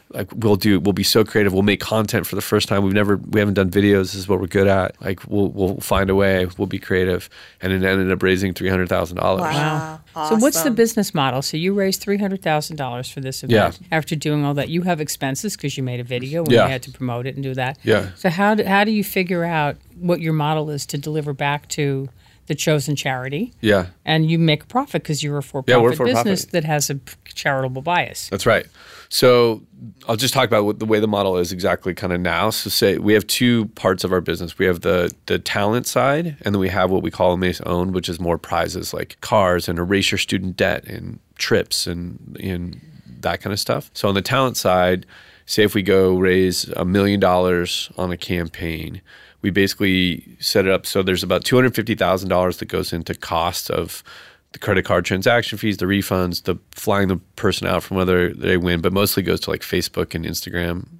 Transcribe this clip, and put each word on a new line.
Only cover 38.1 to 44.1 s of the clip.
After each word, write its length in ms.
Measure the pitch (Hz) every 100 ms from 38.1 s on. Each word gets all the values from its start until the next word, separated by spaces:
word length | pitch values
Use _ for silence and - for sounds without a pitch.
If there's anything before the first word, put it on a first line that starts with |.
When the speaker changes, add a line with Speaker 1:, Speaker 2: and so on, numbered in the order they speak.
| 85
Speaker 1:
more 160 | 85 82
prizes 540 | - 85 85 87 82
like 240 | - - -
cars 480 | - 110 92 87 90
and 100 | 87
erase 320 | 87 98 95
your 80 | 101
student 380 | - 101 92 87
debt 280 | 95 -
and 360 | - - 87 - _ -
trips 480 | - 107 - - -
and, 500 | 87 87 85 - -
and 400 | 95 90 87 85 - - - -
that 200 | 87 87
kinda 140 | - 113
stuff. 340 | - 139 -
So 140 | -
on 60 | 104